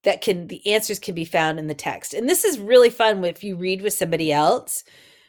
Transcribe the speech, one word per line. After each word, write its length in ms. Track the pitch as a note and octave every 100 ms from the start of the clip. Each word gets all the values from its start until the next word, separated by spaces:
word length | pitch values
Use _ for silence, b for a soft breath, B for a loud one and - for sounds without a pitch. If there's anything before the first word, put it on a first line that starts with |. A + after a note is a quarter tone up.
that 180 | - -
can, 240 | - F3+ E3+
the 200 | F3+ -
answers 260 | G#3+ G#3+ G3
can 160 | -
be 120 | E3+ E3
found 320 | F3 D#3+ D#3+
in 80 | D#3
the 80 |
text. 400 | D3 E3 - -
And 140 | - A#3+
this 160 | F#4
is 140 | G#4+ C#4
really 320 | G3+ B3 A#3+
fun 320 | A#3 A3 G3+
if 200 | F3+ E3
you 120 | G#3 F3+
read 260 | F#3 F#3
with 100 | G3+
somebody 400 | - E3 E3 D#3+
else 520 | D3 D#3 B3 - - b b b b